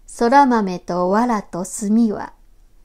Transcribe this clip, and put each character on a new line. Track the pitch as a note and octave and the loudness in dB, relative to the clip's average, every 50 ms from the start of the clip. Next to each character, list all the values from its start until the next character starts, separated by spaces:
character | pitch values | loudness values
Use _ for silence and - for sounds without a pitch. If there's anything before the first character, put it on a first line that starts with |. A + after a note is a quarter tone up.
| - | -20
そ | - - - A#3+ A#3 | -20 -4 -2 0 4
ら | C4+ C#4+ C#4+ | 6 6 6
豆 | B3+ B3 A3+ G#3 F#3 F3+ E3+ | 6 4 0 0 -2 -6 -8
と | - - F3 F3+ F3+ F3+ | -8 -6 -4 -2 0 0
藁 | G3 G#3+ A#3+ B3 A3+ G3+ | 0 0 0 0 -2 -4
と | - - - E3+ F#3 | -4 -8 -10 -10 -10
炭 | - - - G#3 G3+ G#3+ A#3 A#3+ G#3+ | -8 -10 -8 -2 0 2 2 2 2
は、 | G3+ - - - - _ - - - - - - - - | 0 -6 -10 -14 -18 _ -20 -20 -20 -20 -20 -20 -20 -20